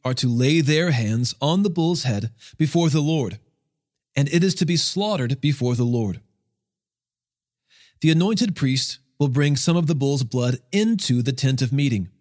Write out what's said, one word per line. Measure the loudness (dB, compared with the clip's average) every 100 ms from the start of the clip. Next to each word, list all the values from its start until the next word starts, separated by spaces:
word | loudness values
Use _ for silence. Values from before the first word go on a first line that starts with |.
are | -4
to | -2 0
lay | 2 4 4
their | 2 2 2
hands | 0 0 -2 -4 -2
on | 0 2
the | 0
bull's | 0 0 0
head | -2 -4 -6 -12 -20 -4
before | 0 2 2
the | 0
Lord, | 0 -2 -4 -8 _ _ _ _ _ _ _ -2
and | 2
it | 2
is | 2 0
to | 0
be | 0
slaughtered | -2 -2 -2 -2 -2 -2
before | -2 0 -2 0
the |
Lord. | 0 0 -2 -6 _ _ _ _ _ _ _ _ _ _ _ _ _ _ _ _ _ _
The | 2
anointed | 4 2 0 -2 0
priest | 0 0 -4 -10 _ _
will | 0
bring | 2 0 0
some | 0 0
of | 0
the | 0
bull's | 0 0
blood | -2 -2 -2 -4 _
into | 0 0 0 0 0
the | 0
tent | -2 -2 0
of | -2
meeting. | 0 0 -2 -4 _